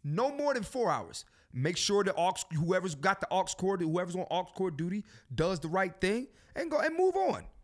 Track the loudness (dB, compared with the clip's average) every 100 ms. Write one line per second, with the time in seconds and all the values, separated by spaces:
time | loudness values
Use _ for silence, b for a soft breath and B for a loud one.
0 | -2 0 0 2 0 0 -2 0 0 0
1 | -4 -12 -16 b b -2 -2 0 2 2
2 | 2 2 0 0 -4 -2 2 2 0 0
3 | 0 0 0 -2 -2 -2 -2 0 0 0
4 | -2 -4 -2 -2 -4 -2 -2 -2 -4 -4
5 | -8 B B 0 0 0 0 0 0 0
6 | 0 0 -4 b b -6 0 2 2 4
7 | 2 4 0 0 -8 -18